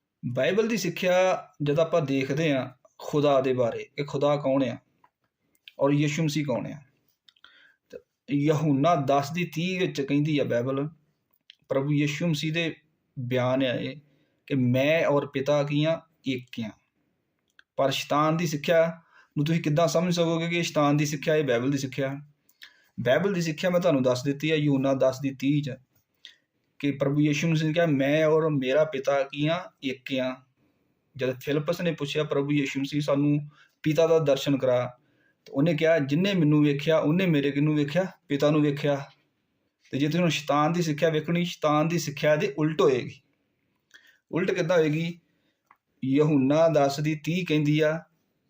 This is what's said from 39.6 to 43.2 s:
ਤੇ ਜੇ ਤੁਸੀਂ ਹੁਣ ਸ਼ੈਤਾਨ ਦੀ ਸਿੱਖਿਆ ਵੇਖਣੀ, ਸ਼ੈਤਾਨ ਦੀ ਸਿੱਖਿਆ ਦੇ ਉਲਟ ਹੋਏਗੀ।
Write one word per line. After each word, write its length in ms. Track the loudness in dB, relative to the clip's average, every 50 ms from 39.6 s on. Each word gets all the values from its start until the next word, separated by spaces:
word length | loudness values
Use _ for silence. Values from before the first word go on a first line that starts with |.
| _ _ _ _ _ _
ਤੇ 60 | -4
ਜੇ 80 | -2 -2
ਤੁਸੀਂ 140 | 0 0 2
ਹੁਣ 100 | 0 0
ਸ਼ੈਤਾਨ 440 | 0 -2 -2 0 0 2 2 2 0
ਦੀ 80 | 0
ਸਿੱਖਿਆ 280 | -2 -2 -2 0 0 0
ਵੇਖਣੀ, 360 | 0 0 -2 -2 -2 -2 -2
ਸ਼ੈਤਾਨ 420 | -4 -4 -4 -2 0 2 2 2
ਦੀ 120 | 0 0 -2
ਸਿੱਖਿਆ 360 | -4 -4 -6 -2 0 2 2
ਦੇ 180 | 2 0 -2 -2
ਉਲਟ 240 | -2 -2 0 2 2
ਹੋਏਗੀ। 400 | 2 2 2 0 -2 -6 -12 -18